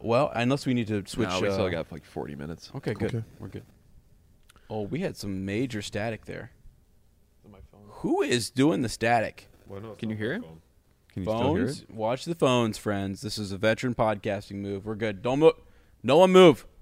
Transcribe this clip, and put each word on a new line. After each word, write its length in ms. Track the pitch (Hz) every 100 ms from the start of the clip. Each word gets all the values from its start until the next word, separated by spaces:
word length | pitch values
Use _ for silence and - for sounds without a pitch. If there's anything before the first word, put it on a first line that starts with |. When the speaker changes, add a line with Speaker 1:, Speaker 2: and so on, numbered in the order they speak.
Speaker 1:
Well, 320 | 110 120 -
unless 300 | 113 120 139 135
we 60 |
need 140 | 123 107
to 160 | 104 92
switch, 220 | - 101
Speaker 2:
No, 120 | 92
we 100 | 101
still 140 | 98 92
Speaker 1:
uh, 20 |
Speaker 2:
got, 240 | 82 -
like, 120 | 80
forty 300 | - 82 69
minutes. 360 | 71 73 82 - 135
Speaker 1:
Okay, 180 | -
good. 200 | 101 107
Speaker 3:
Okay. 100 | 117 110 -
Speaker 1:
We're 100 | 98
good. 140 | 107 - _ _ - _ _ _ _ _ - -
Oh, 120 | 107
we 180 | 101 139
had 160 | 190 -
some 280 | 101 95
major 360 | 98 104 131 110
static 420 | - 101 113 107
there. 260 | - - 117 _ - - _ _ _ _ _ _
Speaker 2:
Is 60 | 104
it 20 |
my 60 | 95 -
phone? 120 | 104 104
Speaker 1:
Who 340 | - 214 370
is 280 | 311 123 101
doing 320 | 127 147 185
the 60 | 113
static? 600 | - 113 117 101 - - _ -
Speaker 3:
Well, 120 | 98
no, 100 | 110
it's 100 | 101
Speaker 2:
Can 80 | 110
you 60 | 107
Speaker 3:
not 40 |
Speaker 2:
hear 100 | 110
Speaker 3:
my 60 | 196
Speaker 2:
it? 40 |
Speaker 3:
phone. 180 | 82 82 _ _ _ _ _
Speaker 4:
Can 100 | 101
you 60 | 92
still 260 | 113 131
hear 120 | 160 127
Speaker 1:
Phones, 160 | 160
Speaker 4:
it? 80 | -
Speaker 1:
watch 340 | 110 110 131
the 100 | 170
phones, 440 | 165 139 123 113 -
friends. 420 | 107 98 98 98
This 180 | 107 -
is 140 | 98
a 60 | 95
veteran 360 | 110 110 127
podcasting 600 | 123 110 101 110 101 - 101
move. 280 | 101 98 104
We're 100 | 104
good. 260 | 113 95
Don't 160 | 120 139
move. 140 | 160 - - - _ _
No 140 | 110 151
one 160 | 185
move. 340 | 185 175 120 - -